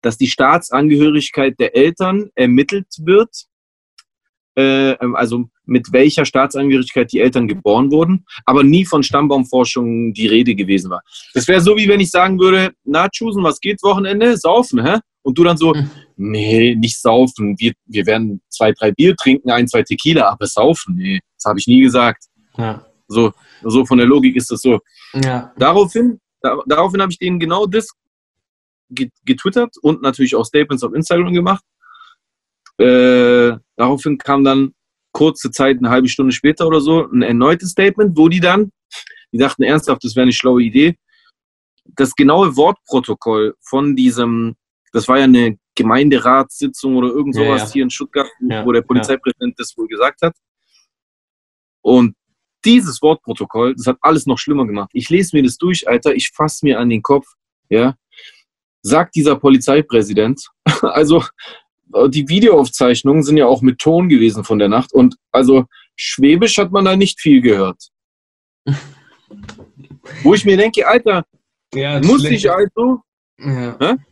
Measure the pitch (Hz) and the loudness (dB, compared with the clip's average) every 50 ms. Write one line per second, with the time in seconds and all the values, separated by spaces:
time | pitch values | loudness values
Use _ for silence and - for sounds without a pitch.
0 | - 117 113 - 131 127 - - 143 135 156 175 - - 123 135 143 151 147 143 | -4 -6 -4 -4 -4 -4 -2 0 2 2 2 0 -2 -4 -2 0 2 2 2 2
1 | 147 156 151 151 139 - - 147 135 135 123 - 120 - - 123 139 165 170 - | 2 2 2 0 -4 -4 -4 -2 -2 -2 -2 -2 -4 -2 2 2 2 2 2 -2
2 | 190 185 190 202 208 - _ - 254 - 240 - - - 202 202 190 _ - - | -4 -2 -2 -4 -6 -8 _ -2 0 2 2 2 0 0 -4 -8 -8 _ -16 -10
3 | 156 165 190 202 233 233 - - - _ _ _ _ _ _ _ _ _ _ _ | -2 2 2 2 2 0 -8 -20 -20 _ _ _ _ _ _ _ _ _ _ _
4 | _ _ _ _ _ _ _ _ _ _ _ 135 135 135 135 135 139 135 131 - | _ _ _ _ _ _ _ _ _ _ _ 0 0 0 2 0 0 -2 -2 -2
5 | 123 123 120 - 123 113 120 120 123 - _ _ _ - 127 127 120 - - 127 | -4 -4 -2 -2 -2 -2 -4 -6 -6 -8 _ _ _ -2 -2 -2 -2 0 2 4
6 | 135 151 - - 143 - - 135 135 135 - 135 139 143 135 131 127 - - 131 | 4 4 2 0 -4 -2 0 -2 -2 -2 -2 -4 0 0 0 0 -2 -2 -4 -4
7 | 120 117 - - 110 127 123 127 120 104 104 95 - 104 104 117 135 139 147 156 | -4 -2 0 0 0 0 0 -2 -2 -2 -6 -4 0 0 2 2 2 2 2 0
8 | 165 165 190 185 _ _ - - _ - 131 143 139 139 156 185 190 - 175 151 | 2 2 0 -2 _ _ -20 -6 _ 0 2 4 4 4 4 4 0 0 -2 -2
9 | 135 - - 143 151 143 143 135 127 123 - 127 123 120 - 131 120 117 117 117 | -2 0 -2 -2 0 0 0 -2 -2 -2 0 -2 -2 -2 -4 -6 -4 -4 -4 -4
10 | 117 113 101 107 110 104 110 117 123 120 107 98 98 92 98 95 87 92 90 87 | -4 -6 -6 -4 -2 2 2 2 2 2 -2 -2 -2 -2 -2 -2 -2 -6 -12 -12
11 | _ _ _ - - - _ 131 117 - 185 185 170 196 214 214 214 196 208 202 | _ _ _ -20 -20 -8 _ -4 0 2 2 2 4 2 2 2 2 2 2 2
12 | 196 - - 180 180 190 190 180 185 190 185 190 190 185 _ _ _ 131 147 160 | 0 0 0 0 0 0 2 2 2 2 2 2 0 -2 _ _ _ -4 -2 0
13 | 185 196 - - 233 226 202 202 180 156 147 - - 190 208 - - 202 196 190 | -2 -2 -4 -6 -8 -6 -4 -2 -2 -2 -2 -2 -6 -8 -8 -2 0 0 0 0
14 | 196 190 202 208 226 240 240 170 - 165 185 240 247 - - 120 113 151 196 226 | -2 -4 -2 0 2 0 0 0 0 2 2 2 0 0 -2 -2 0 0 -2 -2
15 | _ _ _ _ _ 135 123 165 170 175 170 151 160 165 151 151 139 143 - - | _ _ _ _ _ -4 0 2 2 2 2 2 2 0 0 0 -4 -6 -8 -20
16 | - _ _ - 98 104 107 107 104 107 110 113 117 120 120 113 113 113 - - | -20 _ _ -10 -8 -6 -4 -4 -2 0 2 2 2 2 2 0 -2 -4 -4 -2
17 | - 120 113 123 131 127 - - 107 101 101 92 113 117 107 _ _ _ 110 104 | 0 2 4 4 2 0 0 -6 -6 -6 -4 -2 -4 -4 -4 _ _ _ -6 -4
18 | 90 98 107 113 113 107 101 95 _ _ - - 113 110 104 _ 110 107 101 - | -2 0 -2 -2 -2 -6 -8 -10 _ _ -6 -2 -2 -2 -2 _ -2 -2 0 2
19 | - 131 - - - 135 131 139 _ 127 120 120 120 123 - 120 - - 151 - | 2 2 2 2 0 0 0 0 _ -2 0 0 -2 0 -2 -2 -2 -2 -6 -4
20 | - 156 165 151 113 98 - - 104 95 - 104 110 147 170 - - 95 90 90 | -2 0 0 2 0 0 -2 -4 -10 -6 -2 0 0 0 0 -2 -6 -8 -8 -6
21 | 92 98 95 92 _ _ _ _ - 104 107 98 - 123 123 131 135 127 117 127 | -6 -6 -6 -8 _ _ _ _ -6 -4 -4 -4 0 2 4 4 4 4 2 2
22 | 120 117 113 _ _ _ _ _ _ _ _ - 117 110 107 - _ _ _ _ | 0 0 -2 _ _ _ _ _ _ _ _ -8 -8 -8 -8 -10 _ _ _ _
23 | _ _ 104 113 117 107 - _ _ _ _ _ - 113 110 127 131 127 135 123 | _ _ 0 0 0 0 -2 _ _ _ _ _ -8 -2 0 0 0 2 2 2
24 | 120 123 139 147 127 131 127 127 120 - 120 110 - 127 117 101 _ _ _ _ | 4 4 4 4 2 2 0 0 -6 -6 -10 -2 0 0 0 0 _ _ _ _
25 | - - - 135 135 131 127 123 123 - _ - 127 143 170 202 202 180 - 226 | -20 -12 -6 -4 -4 -4 -4 -6 -10 -12 _ -2 0 2 4 2 2 2 0 -2
26 | 240 247 226 - _ _ _ _ - 127 123 143 - 127 147 151 180 190 180 196 | -2 -2 -2 -6 _ _ _ _ -4 -4 -4 -4 -4 -2 0 0 0 0 -2 -2
27 | 196 190 170 _ 180 180 180 175 165 160 170 196 214 196 185 226 220 - _ _ | -4 -4 -4 _ -6 -4 -4 -4 -4 -4 -2 -4 -4 -2 -2 -4 -4 -4 _ _
28 | _ _ _ _ _ _ _ _ _ _ _ _ _ _ _ _ _ _ 127 120 | _ _ _ _ _ _ _ _ _ _ _ _ _ _ _ _ _ _ -8 -8
29 | 131 120 _ _ _ - 127 131 - 196 196 247 240 233 _ - - 147 160 - | -8 -8 _ _ _ -4 -4 -2 -2 -4 -2 -2 -4 -4 _ -2 -2 -2 -2 0
30 | 131 135 127 - 135 123 - 113 120 - - 151 147 147 143 127 123 - - 151 | -4 -4 -2 -2 -2 -2 0 -4 -4 -4 -4 -6 -4 -4 -4 -8 -6 -6 -6 -6
31 | 165 - 175 170 180 180 180 175 175 180 196 196 _ _ _ _ _ _ - _ | -4 -2 -2 -2 -2 -2 -2 -2 -2 -2 -4 -6 _ _ _ _ _ _ -20 _
32 | - _ _ _ _ _ _ _ _ _ _ _ _ - _ - 120 127 127 127 | -20 _ _ _ _ _ _ _ _ _ _ _ _ -20 _ 0 2 4 4 4
33 | 123 127 123 123 123 120 123 123 120 120 117 113 _ _ _ - 117 127 143 135 | 4 4 4 4 4 4 4 4 2 2 0 -4 _ _ _ -2 -2 -2 -2 -2
34 | - 156 147 139 - - 139 139 139 135 135 135 135 135 _ _ _ _ _ _ | -4 -6 -6 -6 -4 -2 0 2 2 2 2 2 0 -2 _ _ _ _ _ _
35 | _ _ - - 147 160 151 - - 147 - - 139 135 131 120 123 117 123 127 | _ _ -2 0 0 0 0 -4 -10 -10 -4 0 0 0 2 0 0 0 0 0
36 | 131 123 - - 139 131 120 - - 147 151 - 170 160 160 156 139 151 160 165 | 0 0 -2 -2 -2 -2 -2 0 0 -2 0 0 -2 0 0 0 0 2 0 0
37 | - - - 123 120 117 120 117 127 147 175 175 185 180 - - 190 202 196 - | -2 -2 -2 -2 0 0 0 0 2 2 0 0 -4 -6 -2 0 0 0 2 0
38 | 214 202 165 151 156 170 175 185 170 175 185 202 214 196 _ _ _ _ - - | -2 0 4 4 4 4 4 2 0 0 2 0 -2 -2 _ _ _ _ -20 -20
39 | - - - _ _ _ - 117 131 131 - - 127 110 147 156 - - 127 123 | -20 -20 -20 _ _ _ -2 -2 -2 -2 0 -2 0 0 0 0 0 -2 -4 -4
40 | - 113 107 127 127 127 117 - - 127 127 123 120 113 110 131 151 170 170 _ | -6 -6 -2 0 0 0 0 0 0 0 2 2 0 0 2 2 2 2 0 _
41 | _ _ _ _ _ _ _ _ _ _ _ _ _ _ _ _ _ _ _ - | _ _ _ _ _ _ _ _ _ _ _ _ _ _ _ _ _ _ _ -4
42 | 135 131 - - 143 139 156 180 196 170 131 131 151 180 202 _ _ _ - 131 | -4 -2 0 0 2 2 4 2 2 0 2 0 0 0 0 _ _ _ -4 -4
43 | 123 - 107 _ - 113 110 107 107 107 - _ _ - - 135 143 147 139 131 | -4 -4 -10 _ -4 -4 -2 -2 -2 -4 -6 _ _ -6 -4 -2 -2 -2 -2 0
44 | 127 127 113 120 120 117 117 117 113 113 113 _ _ _ _ _ _ _ - 117 | 0 0 0 0 -4 -2 -2 -4 -4 -6 -8 _ _ _ _ _ _ _ -6 -6
45 | 107 - 127 139 139 131 127 120 120 113 104 _ _ _ _ - 131 113 113 131 | -2 0 2 2 4 6 6 4 4 0 -2 _ _ _ _ -4 -2 0 2 2
46 | 143 147 139 120 110 123 131 135 135 _ - - 143 135 127 - - 135 131 127 | 2 2 2 2 2 2 2 2 0 _ -8 -8 -8 -8 -8 -6 -4 -2 -2 0
47 | 123 123 117 147 143 139 123 110 107 - 135 131 107 107 - 139 131 123 - - | -2 -2 -2 -4 -4 -4 -2 -2 0 0 0 -2 -4 -4 -4 -2 -2 -2 -4 -8
48 | 143 - - 143 135 - - _ 127 123 113 107 107 123 120 117 113 - 123 120 | -12 -6 -4 -6 -6 -6 -8 _ -6 -6 -6 -2 -2 0 0 0 0 0 -2 -2
49 | 110 107 135 131 - 131 - _ 123 123 120 - 120 - _ - 113 110 113 104 | 0 -2 -4 -4 -4 -6 -6 _ -8 -10 -8 -10 -14 -14 _ -10 -10 -10 -4 -2
50 | 123 139 - _ - 170 165 _ _ _ _ _ _ _ _ _ _ _ _ _ | -2 -2 -2 _ -4 -4 -4 _ _ _ _ _ _ _ _ _ _ _ _ _
51 | _ _ _ _ _ _ _ _ _ _ _ _ _ _ _ _ _ - 127 127 | _ _ _ _ _ _ _ _ _ _ _ _ _ _ _ _ _ 2 4 4
52 | 120 113 - _ _ _ _ _ _ _ _ _ - 220 240 247 202 165 123 - | 2 2 -2 _ _ _ _ _ _ _ _ _ 2 4 4 4 2 -2 -8 -2
53 | 147 156 160 - _ - 113 - 104 - - 110 120 127 131 123 120 127 127 _ | 0 0 0 0 _ -12 -10 -10 -10 -8 -4 -2 -2 -2 -2 -2 -4 -4 -4 _
54 | - 151 160 147 143 139 123 - - 147 147 143 127 107 104 101 98 - _ 123 | 0 0 0 0 -2 -4 -4 -4 -4 -4 -2 -2 -2 -4 -4 -8 -10 -8 _ -10
55 | 120 - 160 185 190 170 - 151 135 123 - _ 170 180 180 - - - 120 120 | -4 -2 0 -2 0 0 0 0 0 0 -2 _ -4 -4 -4 -4 -2 -2 -2 0
56 | - 151 - 127 - - _ - 151 156 - - - 143 123 110 120 120 117 110 | 0 -2 -2 -2 -4 -8 _ -4 -4 -4 -4 -2 -2 -2 -2 0 -2 -2 -2 -4
57 | 110 - 139 143 - _ _ _ _ _ _ _ _ _ 104 113 - 127 - _ | 0 0 0 0 0 _ _ _ _ _ _ _ _ _ 0 0 0 0 -2 _
58 | _ _ _ - - - _ _ _ _ _ _ _ _ _ _ - 104 131 156 | _ _ _ -20 -20 -20 _ _ _ _ _ _ _ _ _ _ -4 0 0 0
59 | 175 - - 165 143 151 135 - - 139 135 127 120 - 135 151 151 _ 120 113 | 0 0 -2 0 0 0 0 2 2 2 2 4 2 0 0 0 0 _ 0 -2
60 | 104 101 104 104 107 113 135 - - - _ _ _ 165 147 - - - - 147 | 0 0 -2 -2 0 -2 -4 -6 -8 -20 _ _ _ -4 -4 -2 -4 -2 0 0
61 | 156 147 165 165 - - _ _ - - - - _ _ _ _ _ _ - 104 | 2 4 2 2 0 -2 _ _ -20 -20 -20 -20 _ _ _ _ _ _ 0 2
62 | 123 139 131 151 139 139 165 202 220 226 180 151 131 123 - - 135 123 123 - | 2 2 0 -2 -4 -2 0 2 4 6 4 4 2 0 -2 0 2 2 2 0
63 | - 139 143 160 143 139 151 151 139 120 131 117 120 127 127 - - 151 165 170 | 0 0 0 2 2 2 2 2 4 2 2 2 2 0 0 0 0 0 2 2
64 | 185 180 147 117 113 113 98 110 98 - 110 104 104 101 107 120 127 - - 139 | 2 2 2 4 4 2 0 -2 -6 -4 -2 0 0 2 0 0 -2 0 2 2
65 | 127 127 - _ _ _ - 127 131 123 135 135 127 _ _ - _ _ _ - | 2 2 0 _ _ _ -2 0 2 4 4 2 2 _ _ -20 _ _ _ -12
66 | - - - - 135 143 156 175 220 220 - - 196 175 185 202 196 190 190 190 | -10 -10 -2 2 2 4 4 4 2 0 0 -2 -2 -2 0 0 0 2 2 2
67 | 196 190 - - - 160 143 127 120 123 104 98 95 92 90 _ - _ _ _ | 0 0 -2 -4 2 4 4 4 6 4 2 2 0 -4 -6 _ -20 _ _ _
68 | _ _ _ _ _ _ _ _ _ _ _ _ _ 143 139 - - - - _ | _ _ _ _ _ _ _ _ _ _ _ _ _ -8 -8 -8 -8 -20 -20 _
69 | _ _ _ _ _ _ 208 202 - - - - - _ _ - - _ - _ | _ _ _ _ _ _ -20 -20 -20 -20 -20 -20 -20 _ _ -20 -20 _ -20 _
70 | _ - 151 - - 143 202 202 202 202 190 190 208 226 220 - - 170 220 247 | _ -20 -18 0 2 2 2 4 4 2 2 2 2 0 0 -2 0 2 0 2
71 | - 220 196 175 - _ _ _ _ _ _ _ _ _ - 135 139 143 147 139 | 2 0 -2 -2 -4 _ _ _ _ _ _ _ _ _ -8 -8 -6 -4 -2 0
72 | 135 180 254 277 - - 247 208 190 202 175 190 202 196 _ 220 240 254 262 - | 2 2 2 2 2 0 -2 0 0 -2 0 0 -2 -2 _ -2 -2 -2 -2 -4
73 | _ _ _ _ _ _ _ _ - 143 135 123 123 120 - - 131 180 254 262 | _ _ _ _ _ _ _ _ -8 -8 -6 -6 -6 -10 -6 -4 -2 -2 -2 -4
74 | - _ | -8 _